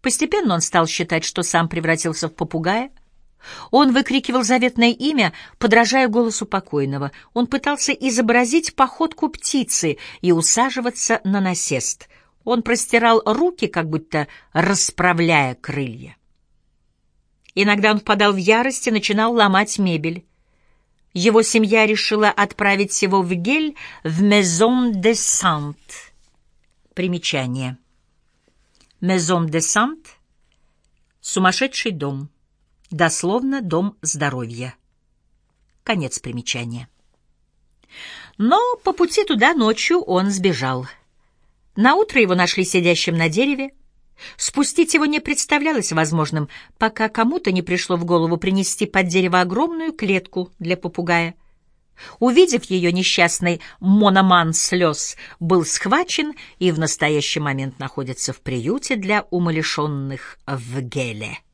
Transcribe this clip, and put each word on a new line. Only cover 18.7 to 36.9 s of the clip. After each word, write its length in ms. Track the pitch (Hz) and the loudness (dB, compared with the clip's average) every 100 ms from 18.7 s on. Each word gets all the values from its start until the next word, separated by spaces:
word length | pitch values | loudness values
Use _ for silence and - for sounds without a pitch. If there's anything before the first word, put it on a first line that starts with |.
| 247 - | -2 -2
и 40 | |
начинал 420 | 214 - 208 226 | -2 0 0 0
ломать 460 | 240 208 190 202 - | 2 4 4 0 -2
мебель. 480 | 190 165 160 170 - _ _ _ _ _ _ _ _ | 0 0 -4 -8 -14 _ _ _ _ _ _ _ _
Его 300 | 180 196 220 | 0 4 4
семья 440 | 220 226 214 220 214 | 4 2 2 4 2
решила 420 | 214 - 214 214 | 0 -2 2 2
отправить 720 | - 202 - 202 196 202 - | 2 -2 0 0 0 0 0
его 220 | 196 196 | 0 0
в 100 | 175 | 0
Гель, 420 | 180 175 294 311 294 - - | -2 -2 0 -2 -6 -18 -10
в 180 | 160 160 | -6 0
Maison 680 | 202 208 190 165 226 254 247 | 4 4 2 2 2 4 0
de 200 | 202 196 | 2 0
Santé. 640 | 226 - - 190 156 147 147 _ - - _ _ _ _ _ _ _ _ | 0 0 0 0 -2 -6 -12 _ -20 -20 _ _ _ _ _ _ _ _
Примечание. 840 | - 185 175 - 147 127 127 127 127 _ _ _ _ _ _ _ _ _ _ _ _ | -6 -4 -2 -4 -4 -4 -6 -6 -10 _ _ _ _ _ _ _ _ _ _ _ _
Maison 460 | 180 185 165 180 165 | 0 0 2 0 0
de 120 | 160 | -2
Santé — 500 | 165 208 240 320 - _ _ _ _ _ _ _ _ _ _ _ | 0 0 0 -4 -16 _ _ _ _ _ _ _ _ _ _ _
сумасшедший 680 | - - 185 180 269 - 233 | -8 0 0 2 -2 -2 -6
дом. 380 | 170 143 139 143 _ _ _ _ _ _ | -4 -6 -6 -12 _ _ _ _ _ _
Дословно 720 | 160 170 - 175 220 269 269 | -2 0 0 -2 -2 -2 -4
«Дом 360 | 196 160 196 202 | -2 -2 -2 -4
здоровья». 760 | 156 147 147 127 117 117 127 - _ _ _ _ _ _ _ _ _ _ | -8 -4 -4 -4 -8 -10 -12 -14 _ _ _ _ _ _ _ _ _ _
Конец 380 | - 208 135 - | -6 -4 -4 -8
примечания. 680 | - 120 120 123 117 117 120 | -10 -10 -8 -8 -8 -10 -14